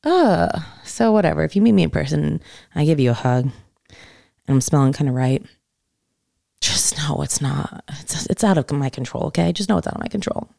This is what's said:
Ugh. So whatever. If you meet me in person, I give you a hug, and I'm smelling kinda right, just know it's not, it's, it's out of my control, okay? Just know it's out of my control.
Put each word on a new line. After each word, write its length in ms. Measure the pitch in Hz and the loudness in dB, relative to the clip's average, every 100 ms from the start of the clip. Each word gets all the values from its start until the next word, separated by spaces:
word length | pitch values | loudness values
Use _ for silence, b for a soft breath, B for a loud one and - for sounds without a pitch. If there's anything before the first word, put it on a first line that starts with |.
Ugh. 560 | 302 359 269 180 85 - 156 B | 2 4 4 4 0 -2 -10 B
So 260 | - - 226 | -18 0 2
whatever. 320 | 214 170 156 | 4 2 2
If 100 | 160 | 0
you 80 | 196 | 4
meet 120 | 226 | 4
me 100 | 196 | 4
in 60 | 156 | 2
person, 500 | - 143 156 147 - B B B | 0 -2 -2 -2 -4 B B B
I 120 | - | 0
give 140 | 151 151 | 2 4
you 120 | 123 | 2
a 20 | |
hug, 300 | 117 127 123 | 2 0 0
and 80 | 123 - _ _ _ b b b b b - | 0 -6 _ _ _ b b b b b 0
I'm 140 | 135 | 0
smelling 320 | - 147 135 | 2 2 2
kinda 180 | 131 143 | 2 -2
right, 320 | 127 127 131 - _ _ _ _ _ _ _ _ _ _ _ | 0 0 -2 -6 _ _ _ _ _ _ _ _ _ _ _
just 360 | - 170 - 151 | -4 -2 -2 -2
know 240 | 151 - | -4 -4
it's 180 | 147 - | -4 -4
not, 420 | 139 139 - - - 143 | -4 -4 -6 -10 -16 -16
it's, 260 | - - - | -10 -10 -4
it's 160 | - | 0
out 120 | 208 175 | 2 2
of 140 | 127 | 0
my 180 | 143 135 | -2 -4
control, 360 | - 123 - | -6 -8 -6
okay? 260 | 143 160 165 | -4 0 0
Just 160 | 170 196 | -2 0
know 100 | 185 | -2
it's 100 | - | -2
out 80 | |
of 60 | - | -8
my 60 | - | -8
control. 400 | 202 - - - | -6 -6 -6 -8